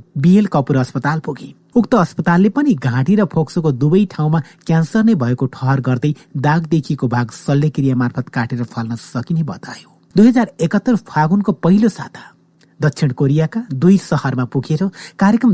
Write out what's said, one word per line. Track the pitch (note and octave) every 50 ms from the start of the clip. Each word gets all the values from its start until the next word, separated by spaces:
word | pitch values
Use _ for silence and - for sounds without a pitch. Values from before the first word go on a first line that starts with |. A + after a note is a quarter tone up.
| - _ -
बिएल | C#3+ C3+ F3 F#3 G#3 G#3
कपुर | G3 - E3 C3 - D3
अस्पताल | C3+ B2 - - D3+ - C#3+ D#3 D#3
पुगेँ। | - - C#3 - - - - _ _ _ -
उक्त | B3 G3+ - B3+
अस्पतालले | A3 E3+ - - - E3 F#3 E3+ F3 G3 A3
पनि | - C4+ D4 D4 G#3
घाँटी | C3 - C3 A#2 B2+ C3 D3+ G#3
र | G#3+ G3+
फोक्सोको | - - E3 D#3 - - F3 D#3+ D#3 C3+
दुवै | A#2 C#3 D3+ E3 G3 G#3
ठाउँमा | F#3 - - D3+ D3+ D#3 E3 C#3+ - - _ -
क्यान्सर | - E3 D#3+ E3 - - A3+ G#3+
नै | A3+ A3+
भएको | D#3 B2 A#2 B2 B2 C3+
ठहर | B2+ - - C3 B2+ C3+ C3+
गर्दै | A#2+ B2+ B2+ A#2+ - D3+ D3+ - - _ -
दाग | D3 C3 D3 D3+ E3+ E3
देखिएको | D3+ E3+ D#3+ - - D3+ - C3
भाग | B2 A#2+ B2 A#2+ A2 -
शल्यक्रिया | - - - C#3+ C#3+ D3 D3+ - - C#3 C3+ C3
मार्फत | B2 B2 A#2+ - C3+ B2 -
काटेर | - B2+ A#2 A2+ C3 A#2+ A#2+
फाल्न | A2+ - A#2 A2+ A2+ A#2
सकिने | A2+ - - - B2+ A#2+ - F3 D#3+ D#3+
बतायो। | C3+ F#2 F#2+ - - - - - - _ _ _ _ -
दुई | - G#3+
हजार | B3+ A3+ C4 A3+ - -
एकहत्तर | - E3 D#3 - G3+ - B3+ A#3+ F#3+ -
फागुनको | - - D#3 D#3 D#3 F#3 G3+ G3 - E3+
पहिलो | - - E3 F#3+ G#3 A3 A3
साता | - - - - - - - - _ _ _ _ _ _ _ _ _ -
दक्षिण | D3 D3 - - D#3+ C#3 B2
कोरियाका | - D3 C3+ C#3+ D#3 D#3+ D#3 - A3+ A#3+ -
दुई | C#3+ C3 C#3+ F3+ G3+ F#3
सहरमा | - - E3+ C#3+ - C3+ A#2+ B2 B2+
पुगेर | A#2 - C3+ A#2 - D#3 D3+ F#3+ G3+ - - - - -
कार्यक्रम | - G3 G3 A3+ A#3 B3+ A#3+